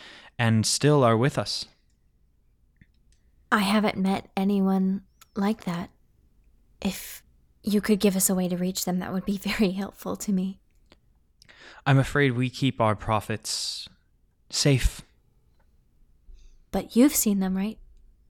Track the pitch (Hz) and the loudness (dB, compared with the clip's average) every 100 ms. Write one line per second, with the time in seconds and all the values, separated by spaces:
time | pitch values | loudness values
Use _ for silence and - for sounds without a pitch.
0 | - - - - 113 110 104 - 143 147 | -16 -20 -12 -2 2 2 2 2 4 6
1 | 120 110 135 - 104 - - _ _ _ | 6 4 2 -2 -4 -8 -10 _ _ _
2 | _ _ _ _ _ _ _ _ _ _ | _ _ _ _ _ _ _ _ _ _
3 | _ _ _ _ - 214 196 208 208 - | _ _ _ _ -2 0 2 2 2 0
4 | 190 196 - - 196 202 190 190 190 196 | 0 -2 -4 -4 0 2 2 2 0 -2
5 | - _ - - 202 220 - 175 - _ | -8 _ -12 -4 -2 -2 -6 -8 -10 _
6 | _ _ _ _ _ _ _ - 196 - | _ _ _ _ _ _ _ -8 -6 -6
7 | - - _ _ _ _ - 202 202 202 | -12 -18 _ _ _ _ -2 0 2 2
8 | 202 185 185 185 180 175 180 190 - 180 | 2 2 0 0 -2 -2 -4 -4 -4 -4
9 | - 190 190 196 196 208 202 185 196 - | -4 -6 -4 -4 -4 0 0 -2 -8 -10
10 | - 190 - 190 190 190 _ _ _ _ | -10 -8 -2 -2 -2 -8 _ _ _ _
11 | _ _ _ _ _ - - - - 135 | _ _ _ _ _ -20 -20 -4 2 4
12 | 131 147 139 120 127 - 135 - 110 98 | 4 2 2 2 -4 -2 -2 2 0 0
13 | - 107 - 107 - - - - - _ | -2 -2 -2 -8 -6 -6 -6 -10 -14 _
14 | _ _ _ _ _ - 151 131 - - | _ _ _ _ _ 0 2 4 2 -2
15 | - _ _ _ _ _ _ _ _ _ | -18 _ _ _ _ _ _ _ _ _
16 | _ _ - - - - _ 196 - 220 | _ _ -20 -20 -20 -20 _ -6 0 4
17 | 285 - 214 202 190 190 208 - - - | 4 4 0 0 -2 -2 -4 -8 -18 -20
18 | - _ | -20 _